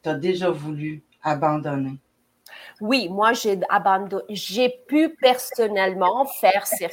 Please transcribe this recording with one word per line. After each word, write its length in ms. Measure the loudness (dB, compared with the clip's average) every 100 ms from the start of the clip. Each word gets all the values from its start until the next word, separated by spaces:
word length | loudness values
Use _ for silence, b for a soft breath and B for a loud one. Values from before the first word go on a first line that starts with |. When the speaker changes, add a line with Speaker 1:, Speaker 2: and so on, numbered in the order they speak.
Speaker 1:
t'as 120 | -6 -2
déjà 360 | 0 0 0
voulu 520 | -2 -6 -6 -8 -10 -16 _
abandonner. 760 | -4 0 0 0 -2 -4 -4 -8 _ _ _ _ -20 B B B
Speaker 2:
Oui, 280 | 0 0 0
moi, 240 | 2 2
j'ai 260 | 2 0 -2 0
abandonné, 540 | 2 2 2 0 -8 -8
j'ai 400 | -10 -6 0 0 -2 -2
pu 220 | 2 2
personnellement 1160 | 2 2 2 -2 -2 0 0 0 2 2 2 -2
faire 400 | 2 4 4 0
ce 200 | -4 -4